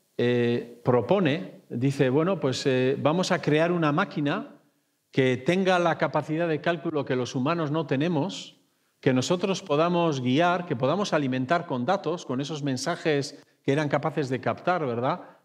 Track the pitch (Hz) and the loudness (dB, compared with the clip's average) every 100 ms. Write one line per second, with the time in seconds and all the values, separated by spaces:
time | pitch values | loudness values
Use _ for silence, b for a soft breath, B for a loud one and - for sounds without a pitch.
0 | _ - 120 120 120 120 - - - 123 | _ -2 0 2 2 0 -4 -8 2 2
1 | 120 196 170 156 185 - - 120 135 139 | 4 2 2 0 -4 -16 -10 -2 0 2
2 | 131 135 160 190 147 123 139 127 127 135 | 2 4 2 0 -2 -2 0 2 2 2
3 | 127 170 185 175 - 147 170 175 156 147 | 2 2 0 0 2 2 2 2 2 2
4 | 196 - 143 185 - - _ _ _ _ | -2 -2 -2 -2 -6 -18 _ _ _ _
5 | _ - 131 127 131 180 190 180 175 151 | _ 0 2 2 0 0 2 2 2 0
6 | 156 156 143 156 170 151 165 170 165 156 | 0 -2 -2 -2 -2 -2 -2 -2 -2 -4
7 | 135 127 117 139 127 170 151 156 151 131 | -2 -2 -2 -2 -2 0 -2 -2 -2 0
8 | 160 160 170 - - - _ _ _ _ | 0 0 -2 -6 -14 -20 _ _ _ _
9 | 139 127 123 180 202 185 - 147 170 175 | 0 2 2 0 0 -2 -2 0 2 2
10 | 170 139 123 131 175 180 175 127 127 175 | 0 0 0 2 2 2 -2 -2 0 0
11 | 202 160 139 131 127 170 170 131 123 190 | 0 0 0 -2 0 0 0 -4 0 -2
12 | 156 170 - 127 143 156 139 127 165 175 | -2 -6 -4 -6 -4 -6 -4 -4 -4 -2
13 | 170 143 139 - B B - 139 147 147 | 0 0 -2 -8 B B 0 0 2 0
14 | 160 151 131 127 123 107 - 180 143 117 | 0 -2 -2 -2 -2 -2 0 0 0 -2
15 | 127 180 B B | -2 -2 B B